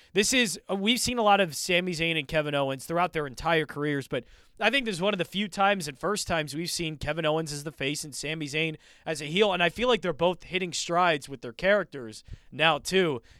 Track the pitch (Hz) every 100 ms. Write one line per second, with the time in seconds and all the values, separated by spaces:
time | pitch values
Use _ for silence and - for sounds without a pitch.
0 | _ - 208 262 226 - - 196 202 240
1 | - 247 208 202 180 135 - 175 180 160
2 | 165 160 135 160 147 143 139 135 - 165
3 | 180 160 143 123 160 165 151 147 151 143
4 | - 139 - - _ - 220 269 226 165
5 | 196 202 165 185 208 - 196 202 147 135
6 | 165 208 - 170 151 143 170 - 165 151
7 | 139 156 156 160 160 147 151 - 139 147
8 | 151 127 147 160 147 151 160 - - -
9 | - 151 147 175 214 180 170 180 247 226
10 | 180 151 170 175 - 180 180 - - 170
11 | 180 151 135 135 123 110 180 208 175 139
12 | 113 107 - - - 131 160 139 - 190
13 | 170 127 - -